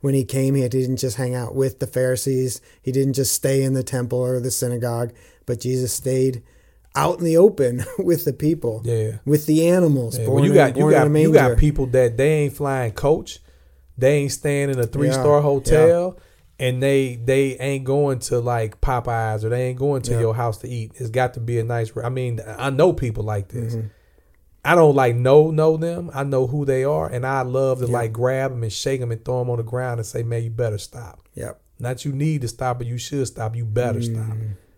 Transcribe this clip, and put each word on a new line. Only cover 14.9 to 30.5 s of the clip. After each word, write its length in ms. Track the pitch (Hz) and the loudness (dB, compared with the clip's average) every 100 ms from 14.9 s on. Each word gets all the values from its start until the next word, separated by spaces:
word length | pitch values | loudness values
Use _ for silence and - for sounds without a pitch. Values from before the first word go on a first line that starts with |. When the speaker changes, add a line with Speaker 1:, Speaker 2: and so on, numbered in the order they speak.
| 139 135 131 131 147 | 0 0 2 4 4
Speaker 1:
yeah. 40 | |
Speaker 2:
hotel. 800 | 147 139 127 156 160 170 180 185 _ _ _ _ | 4 0 2 6 6 4 0 -8 _ _ _ _
And 220 | 127 127 | -2 0
they, 320 | 135 139 135 120 | 2 2 0 -4
they 420 | 120 135 135 127 | 0 2 2 -2
ain't 260 | 131 139 | -4 -4
going 360 | 131 139 143 127 | -2 0 0 -2
to, 200 | - 123 | -2 -2
like, 400 | 120 120 110 - | 0 -2 -4 -2
Popeyes 640 | - 123 120 117 110 107 | -2 0 -2 -2 -2 -2
or 60 | 110 | -2
they 140 | 123 127 | -2 -2
ain't 100 | 127 | -2
going 240 | 139 139 | -2 -2
to 80 | 117 | 0
Speaker 1:
Yeah. 80 | 117 | 0
Speaker 2:
your 160 | 117 113 | 0 0
house 240 | 120 107 | -2 -4
to 100 | 120 | -8
eat. 220 | 120 110 - | -8 -10 -10
It's 140 | 120 | -4
got 240 | 117 123 | -2 -2
to 60 | 127 | -2
be 180 | 113 120 | -4 -2
a 40 | |
nice 300 | 113 117 113 - | -2 -4 -4 -6
re-, 80 | |
I 60 | 113 | -6
mean, 300 | 131 127 113 110 | -4 -4 -6 -8
I 240 | 110 135 | -6 -4
know 240 | 135 175 | 2 2
people 300 | - 123 110 | 2 -4 -4
like 260 | 104 104 98 | -4 -4 -6
this. 260 | 120 113 117 | -8 -6 -6
Speaker 1:
Mm-hmm. 120 | 107 _ _ _ _ _ _ _ | -8 _ _ _ _ _ _ _
Speaker 2:
I 120 | 139 175 | 2 6
don't, 200 | 156 139 | 6 6
like, 200 | 127 120 | 2 2
know, 340 | 123 143 156 | 6 6 6
know 280 | 156 156 160 | 4 2 2
them. 340 | 170 170 170 | -2 -6 -8
I 100 | 135 | -6
know 220 | 139 135 127 | -2 0 0
who 180 | 147 | -2
they 200 | 139 131 | 0 0
are. 260 | 135 151 156 | 0 -2 -2
And 140 | 127 131 | -4 -4
I 160 | 135 | -2
love 380 | 127 131 135 123 | -2 0 0 0
to, 80 | 123 | -2
Speaker 1:
Yeah. 40 | |
Speaker 2:
like, 200 | 120 117 | -2 -2
grab 380 | 110 127 131 135 | -2 -2 0 -4
'em 100 | 123 | -4
and 100 | 113 | -6
shake 300 | - - 135 | -6 -4 -4
'em 100 | 123 | -4
and 140 | 113 - | -6 -4
throw 160 | 127 | -4
'em 80 | 123 | -2
on 80 | 120 | -4
the 60 | |
ground 360 | 113 123 127 117 | -4 -6 -4 -6
and 60 | 110 | -6
say, 160 | 120 | -6
"Man, 220 | 117 117 | -4 -4
you 80 | 113 | -4